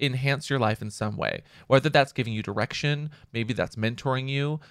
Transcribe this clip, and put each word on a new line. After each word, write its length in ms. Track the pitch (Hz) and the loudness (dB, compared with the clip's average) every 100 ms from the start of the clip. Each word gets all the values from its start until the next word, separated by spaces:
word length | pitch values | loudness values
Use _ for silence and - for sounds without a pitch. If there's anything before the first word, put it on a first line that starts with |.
enhance 500 | 139 127 139 139 - | -2 0 0 -2 0
your 80 | 139 | 2
life 240 | 110 110 | 2 0
in 80 | 107 | -4
some 260 | - 107 104 | -4 -4 -2
way, 260 | 50 - - - - | -4 -4 -10 -20 4
whether 220 | 135 151 | 4 6
that's 240 | 151 135 | 4 4
giving 200 | - 117 | 0 -2
you 80 | 110 | -2
direction, 680 | 104 104 113 - 147 147 151 - - | -2 -2 -2 0 -2 -2 -4 -12 -8
maybe 220 | 117 117 | -4 -2
that's 220 | 113 - - | -2 -2 0
mentoring 520 | 113 120 139 131 131 | -2 0 -2 0 0
you, 320 | 139 143 151 - | -2 -2 -4 -8